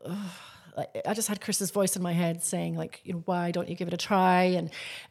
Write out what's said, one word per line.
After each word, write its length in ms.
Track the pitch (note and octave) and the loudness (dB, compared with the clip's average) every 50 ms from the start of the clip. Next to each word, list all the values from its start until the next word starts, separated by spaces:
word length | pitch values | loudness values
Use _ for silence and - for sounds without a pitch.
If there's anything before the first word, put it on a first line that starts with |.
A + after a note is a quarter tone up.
| - | -10
"Ugh," 100 | C#3+ F3 G3+ G#3 F3+ F3+ - - - - - - E3 - - | -8 -8 -8 -8 -10 -12 -14 -18 -20 -20 -20 -20 -12 -8 -8
like, 100 | C#3 - - - - | -8 -6 -6 -4 -2
I 80 | - | -2
just 160 | G#3 A3+ G#3+ - | -2 0 -2 -2
had 140 | G#3 G3 | -4 -4
Chris's 280 | - - G3 - G3 F3 | -4 -2 -2 -2 -2 0
voice 260 | - G3+ G3 F#3 - | 2 2 2 2 2
in 60 | F#3+ | 0
my 100 | F3+ F3 E3+ | 0 0 2
head 280 | F3 F3 E3+ E3 E3+ | 2 2 2 0 -2
saying, 340 | - - F#3+ F3 E3+ E3+ E3 | -4 -4 -2 -2 -2 -2 -2
like, 260 | D#3+ D#3+ - - - - | -4 -4 -6 -10 -12 -8
you 80 | F3+ | -8
know, 100 | F3 E3+ E3 | -6 -4 -2
"Why 240 | - F3+ F3 F3 F3 | -2 0 0 0 0
don't 180 | F3 F3+ - - | 0 -2 -2 -4
you 60 | F3 | -4
give 140 | - F#3 E3+ | -6 -4 -4
it 40 | |
a 60 | F3+ F3 | -4 -2
try?" 460 | - - G#3 F#3+ F#3 F#3 F3+ F3+ F#3 | 0 2 4 6 6 8 8 6 6
And, 260 | F#3 F3+ F3 E3 D#3 - - - - - - - - | 6 4 2 0 -2 -6 -10 -12 -12 -12 -14 -16 -6